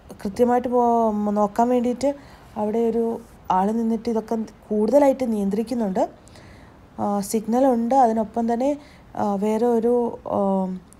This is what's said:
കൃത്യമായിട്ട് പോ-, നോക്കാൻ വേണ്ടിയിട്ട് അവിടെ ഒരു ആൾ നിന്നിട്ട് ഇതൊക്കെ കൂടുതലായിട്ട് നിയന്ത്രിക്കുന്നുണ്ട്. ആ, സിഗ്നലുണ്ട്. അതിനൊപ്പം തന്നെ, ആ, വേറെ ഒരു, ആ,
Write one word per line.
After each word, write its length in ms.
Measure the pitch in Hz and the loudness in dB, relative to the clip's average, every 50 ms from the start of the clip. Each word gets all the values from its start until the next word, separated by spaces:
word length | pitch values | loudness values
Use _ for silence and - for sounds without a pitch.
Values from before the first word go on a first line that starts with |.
| - - | -20 -20
കൃത്യമായിട്ട് 560 | - - - 208 196 - 247 240 240 247 247 | -16 -12 -10 -8 -2 0 2 2 2 0 0
പോ-, 640 | 247 240 247 240 233 233 233 226 220 208 208 208 208 | 0 0 2 2 4 2 2 2 0 0 0 -2 0
നോക്കാൻ 400 | 202 208 208 202 208 - 233 247 | 0 0 0 0 2 0 2 2
വേണ്ടിയിട്ട് 460 | 254 247 233 247 240 247 262 285 285 285 - - - - - - - | 2 2 0 0 -2 -2 -2 -2 -2 -4 -8 -20 -20 -20 -20 -14 -8
അവിടെ 200 | 226 214 214 214 | -6 -4 -2 0
ഒരു 440 | 233 233 226 226 233 233 226 226 233 233 - - - - - | 0 0 0 0 0 -2 -2 -4 -6 -10 -16 -20 -10 -4 -2
ആൾ 200 | 185 185 190 208 | 0 0 0 0
നിന്നിട്ട് 380 | 220 233 233 226 226 220 226 233 | 0 -2 -2 -2 -2 -2 -2 -2
ഇതൊക്കെ 260 | 226 220 220 - 233 226 214 - - - - - | -2 -2 -2 -4 -4 -6 -6 -8 -12 -18 -8 -4
കൂടുതലായിട്ട് 600 | 214 214 214 - 254 294 294 269 269 269 254 226 | -2 0 2 4 4 6 6 4 4 2 -2 -2
നിയന്ത്രിക്കുന്നുണ്ട്. 800 | 220 208 202 196 196 208 226 - 262 240 220 190 185 226 320 349 - - - - - - - - - - - - - - - - - - | -2 -2 -2 -2 -2 -2 -4 -4 -4 -4 -4 -2 -2 -2 -2 -2 -4 -10 -20 -20 -20 -20 -20 -20 -20 -20 -20 -20 -20 -20 -20 -16 -8 -6
ആ, 200 | 220 208 202 202 | -4 -2 -2 -2
സിഗ്നലുണ്ട്. 760 | 196 - - 220 220 220 226 254 269 269 247 233 233 233 269 | -2 -2 -4 -4 -2 0 2 2 4 4 4 2 0 2 4
അതിനൊപ്പം 580 | 277 254 226 220 226 214 202 - 240 233 226 233 | 4 4 4 2 0 -4 -4 -4 -4 -2 -2 0
തന്നെ, 240 | 233 262 285 294 285 - - - - - - - | 0 0 -2 -2 -4 -8 -16 -20 -20 -20 -14 -8
ആ, 180 | - - 208 202 | -4 -4 -2 -2
വേറെ 320 | 196 208 214 214 220 240 | -2 0 0 0 0 2
ഒരു, 540 | 240 233 226 220 240 240 240 240 226 - - - | 2 2 2 2 2 2 2 0 -2 -6 -8 -8
ആ, 500 | - - 208 196 196 196 190 190 185 185 180 170 - - | -4 -2 0 0 2 0 0 -2 -2 -6 -8 -12 -18 -20